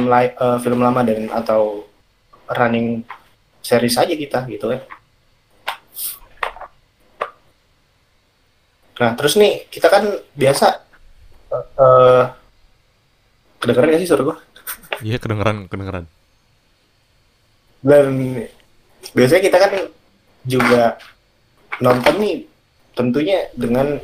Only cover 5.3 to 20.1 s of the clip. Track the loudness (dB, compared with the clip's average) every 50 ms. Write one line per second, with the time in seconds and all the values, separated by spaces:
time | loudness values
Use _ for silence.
5.3 | _ _ _ _ _ _ _ -16 -16 -16 _ _ -16 -14 -12 -12 -14 -16 -20 _
6.3 | -14 -12 -10 -10 -10 -14 -20 -20 _ _ _ _ _ _ _ _ _ _ -14 -14
7.3 | -14 _ _ _ _ _ _ _ _ _ _ _ _ _ _ _ _ _ _ _
8.3 | _ _ _ _ _ _ _ _ _ _ _ _ _ -2 -2 -2 -2 0 -2 0
9.3 | 2 4 2 2 2 -4 -8 _ -6 0 2 2 4 2 2 0 -4 -8 -12 _
10.3 | _ -2 0 0 2 2 2 0 0 -2 -10 _ _ _ -20 -20 -20 -20 -20 -20
11.3 | -20 -20 _ _ -10 -10 -10 -10 0 2 4 6 6 6 6 6 4 4 2 0
12.3 | -4 -14 _ _ _ _ _ _ _ _ _ _ _ _ _ _ _ _ _ _
13.3 | _ _ _ _ _ _ -2 0 2 4 4 4 2 0 2 2 0 0 0 -2
14.3 | -4 -6 -14 _ _ -18 _ -16 -16 -16 -12 -12 -12 -8 -6 -6 -6 -6 -4 -6
15.3 | -6 -4 -4 -6 -6 -8 -10 -12 -14 -12 -10 -10 -10 -12 -12 -14 _ _ _ _
16.3 | _ _ _ _ _ _ _ _ _ _ _ _ _ _ _ _ _ _ _ _
17.3 | _ _ _ _ _ _ _ _ _ _ 2 4 6 6 6 4 0 -4 -4 -6
18.3 | -6 -8 -10 -12 -16 _ _ _ _ _ _ _ _ _ -20 -6 0 2 4 4
19.3 | 4 4 4 4 4 4 4 2 2 -2 -6 -8 -12 _ _ _